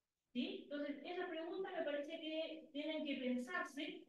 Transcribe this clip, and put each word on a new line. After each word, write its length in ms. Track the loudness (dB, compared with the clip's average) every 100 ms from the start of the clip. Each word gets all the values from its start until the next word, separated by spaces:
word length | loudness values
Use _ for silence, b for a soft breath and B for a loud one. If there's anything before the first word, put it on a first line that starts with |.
| _ _ _
¿Sí? 300 | 0 0 -2
Entonces, 380 | -4 -2 0 -2
esa 240 | -2 0 0
pregunta 440 | 0 -2 0 0
me 120 | 2
parece 360 | 2 2 0 -2
que 500 | 0 0 0 -4 -6
tienen 320 | -2 0 2
que 140 | 2 2
pensarse 880 | 2 2 2 0 0 0 -2 -4